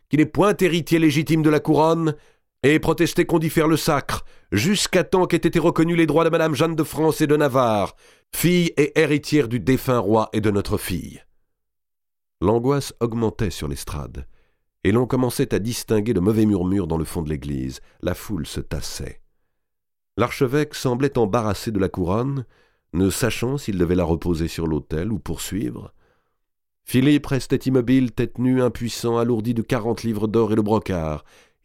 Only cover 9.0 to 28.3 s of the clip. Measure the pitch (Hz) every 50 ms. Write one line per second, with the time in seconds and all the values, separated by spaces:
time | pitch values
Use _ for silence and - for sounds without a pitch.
9 | 160 139 151 143 143 - 143 147 131 110 120 123 82 131 131 120 - 131 127 120
10 | 95 98 110 110 107 - - 110 104 107 101 101 95 - 104 95 - - 95 82
11 | - 67 71 - - _ _ _ _ _ _ _ _ _ _ _ _ _ _ _
12 | _ _ _ _ _ _ _ - 82 95 113 117 120 135 143 143 - - - -
13 | 117 120 110 117 113 107 - - 113 90 - - - 71 71 69 - - - 73
14 | 67 58 57 60 67 - - _ _ _ _ _ _ _ _ _ - 92 107 120
15 | 127 110 - 131 127 120 - - 135 - - 92 98 120 117 - - - 117 107
16 | 101 117 - 90 87 104 113 110 110 107 101 90 90 92 95 101 90 78 82 80
17 | 78 - - 90 80 73 78 71 65 73 71 65 65 65 64 - - _ _ -
18 | - 85 90 - - - 107 80 71 - - 78 69 - 76 73 - - - -
19 | - - - - - _ _ _ _ _ _ _ _ _ _ _ _ _ _ _
20 | _ _ - 95 117 123 - - 143 120 131 151 151 147 - - - 131 123 120
21 | 143 139 - 127 113 98 101 120 110 107 95 - - 117 107 95 92 87 - 95
22 | 90 82 95 113 127 139 139 135 117 - _ _ _ _ _ _ _ - - 87
23 | 95 95 87 - - 113 - - 117 123 139 143 - - 101 87 87 80 90 90
24 | 87 80 85 82 - 90 87 78 82 80 - - 82 80 78 71 67 - 76 78
25 | 90 110 113 92 - - 80 - - - 92 98 123 - 58 - - - _ _
26 | _ _ _ _ _ _ _ _ _ _ _ _ _ _ _ _ _ - - 123
27 | 127 143 147 139 - - 139 127 - - 139 123 - 131 131 127 117 113 131 135
28 | 127 117 - - 120 -